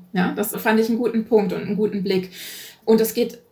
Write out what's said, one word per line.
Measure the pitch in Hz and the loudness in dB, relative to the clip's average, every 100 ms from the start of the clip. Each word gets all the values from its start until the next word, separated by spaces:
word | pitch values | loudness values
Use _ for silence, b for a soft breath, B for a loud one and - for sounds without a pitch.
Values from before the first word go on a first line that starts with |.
| - | -6
Ja, | 190 185 | -2 -2
das | - 202 - | -2 -4 -2
fand | 226 220 | 2 2
ich | 226 | 2
einen | 226 | 0
guten | 233 226 220 | 0 -2 2
Punkt | 220 196 | 2 2
und | - | -2
einen | - 202 | -4 -2
guten | 214 202 | -2 -2
Blick. | 190 190 185 B B B B B | 0 0 -2 B B B B B
Und | - 220 | 2 4
es | 220 | 4
geht | - 233 - _ | 0 -2 -4 _